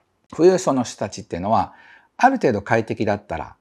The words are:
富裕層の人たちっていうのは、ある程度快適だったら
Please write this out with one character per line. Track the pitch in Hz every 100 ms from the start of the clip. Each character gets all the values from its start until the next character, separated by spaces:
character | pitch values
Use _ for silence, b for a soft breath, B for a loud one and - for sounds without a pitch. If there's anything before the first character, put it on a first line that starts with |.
| _ _ _
富 | - 175
裕 | 180
層 | -
の | 135
人 | 120 -
た | 107
ち | -
っ |
て | 95 85
い |
う |
の | 98
は、 | 107 - b b b b -
あ | 254
る | 269
程 | 156
度 | 104
快 | - 117 113
適 | 113
だ | 107
っ | 104 -
た | 80
ら | - -